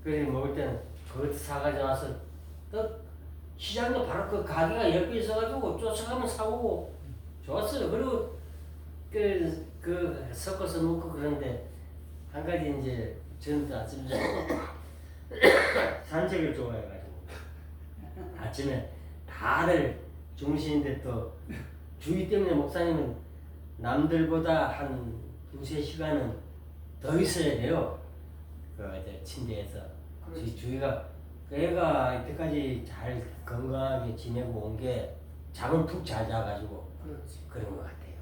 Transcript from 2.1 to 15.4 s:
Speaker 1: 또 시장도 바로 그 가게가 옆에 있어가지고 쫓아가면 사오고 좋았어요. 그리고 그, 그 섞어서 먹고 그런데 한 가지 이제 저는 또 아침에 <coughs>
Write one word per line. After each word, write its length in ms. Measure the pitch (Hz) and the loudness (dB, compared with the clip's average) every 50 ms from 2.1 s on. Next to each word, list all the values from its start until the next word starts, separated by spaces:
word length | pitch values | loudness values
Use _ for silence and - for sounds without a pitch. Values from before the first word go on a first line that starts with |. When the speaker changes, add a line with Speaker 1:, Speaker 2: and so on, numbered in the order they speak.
| - - - - - - - - - - - - | -6 -6 -8 -12 -12 -14 -14 -12 -14 -12 -12 -6
Speaker 1:
또 160 | - 214 214 - - - - - - - - - - - - - - - | -2 0 0 0 -2 -6 -10 -12 -14 -14 -12 -12 -12 -12 -12 -14 -12 -8
시장도 480 | - - - 233 233 240 254 254 - | -6 -4 0 0 2 2 4 2 2
바로 240 | - 170 180 196 - | 2 0 0 0 0
그 140 | 208 202 - | 0 0 0
가게가 480 | - - - 165 165 - 233 226 175 - | 0 4 4 4 4 4 4 6 6 6
옆에 220 | 269 233 233 240 226 | 6 4 4 2 0
있어가지고 580 | 202 214 220 220 220 226 269 269 - - - - | 2 2 2 2 2 2 0 0 0 0 -2 0
쫓아가면 480 | 233 220 214 214 226 226 254 254 240 233 | 0 0 0 0 -2 -2 0 0 0 0
사오고 680 | - - 220 220 - 247 247 220 - - - - - - - - - - - - - - - | 0 0 0 0 2 2 2 2 2 0 -2 -6 -10 -12 -10 -10 -10 -10 -10 -12 -12 -12 -6
좋았어요. 440 | - 135 - - - 285 269 - - | -2 0 0 2 2 0 0 0 2
그리고 480 | - 233 262 262 - - 214 - - - - - - - - - - - - - - - - - | 2 2 2 2 2 0 0 -2 -4 -10 -12 -12 -12 -12 -12 -12 -12 -12 -12 -12 -12 -12 -12 -4
그, 540 | - 214 208 202 196 180 165 156 - - - - - - | 0 4 4 4 6 4 4 2 0 -2 -6 -10 -12 -8
그 460 | - 170 175 175 170 156 139 135 - - | -2 0 0 2 2 0 0 -2 -4 -6
섞어서 520 | - - - 190 190 185 190 165 160 165 160 | -6 -6 -4 -4 -2 -2 -2 -2 0 2 4
먹고 260 | 165 165 165 156 160 | 4 4 2 0 -4
그런데 580 | 151 143 143 147 147 143 143 123 113 113 - - - - - - - - - - - - - - | -4 -2 0 0 0 0 0 -2 -2 -4 -6 -8 -10 -12 -12 -12 -14 -14 -14 -12 -12 -12 -12 -8
한 140 | - 147 160 | -8 -4 -2
가지 320 | 170 175 165 156 147 143 139 | 2 2 2 2 2 0 0
이제 380 | 131 127 123 120 110 104 - - - - - - | 0 0 0 0 -2 -4 -4 -8 -12 -12 -14 -10
저는 280 | - 147 147 147 143 - | -4 0 2 2 2 0
또 80 | 131 113 | -2 -4
아침에 300 | - - - - - - | -4 -4 -6 -6 -4 -2
<coughs> 2000 | - - - - 508 - - - - 285 - - - - - - - - - - - - - - 508 440 | 0 0 2 2 0 0 0 0 0 0 0 -4 -8 -10 -10 -12 -12 -12 -14 -14 -14 -14 -12 -10 0 10